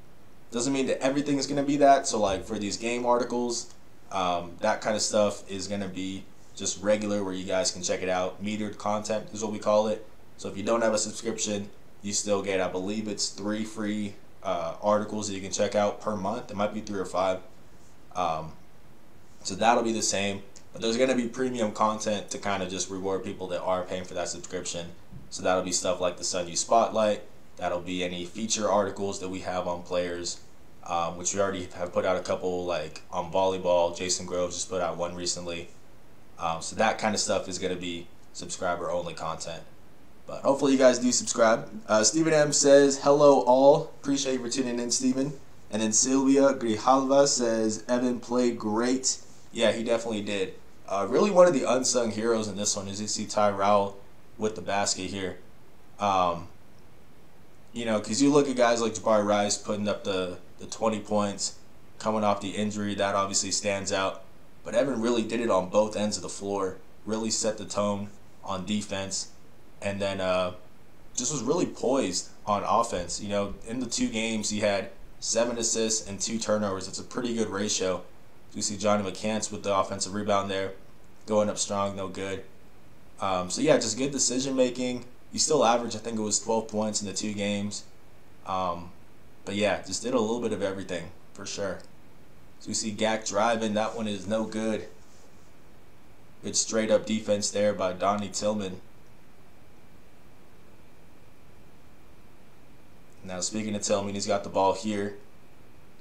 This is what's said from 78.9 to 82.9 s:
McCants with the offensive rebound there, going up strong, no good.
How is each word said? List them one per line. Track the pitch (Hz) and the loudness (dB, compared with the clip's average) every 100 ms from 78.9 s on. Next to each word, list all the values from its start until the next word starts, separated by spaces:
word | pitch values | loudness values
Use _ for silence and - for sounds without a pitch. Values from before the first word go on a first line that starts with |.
| 104 95 | 2 2
McCants | 90 107 107 - | -4 -2 -2 -2
with | 104 | -4
the | 101 98 | 2 2
offensive | - 98 98 | 2 -2 -4
rebound | 101 104 101 98 | -2 0 2 2
there, | 95 98 - - - - - - | -2 -4 -6 -14 -14 -14 -10 0
going | 107 104 | 2 4
up | 95 | 0
strong, | - 101 101 | -2 0 0
no | 98 95 | -2 -6
good. | 95 98 95 - - - - - | -4 -6 -6 -8 -14 -14 -14 -14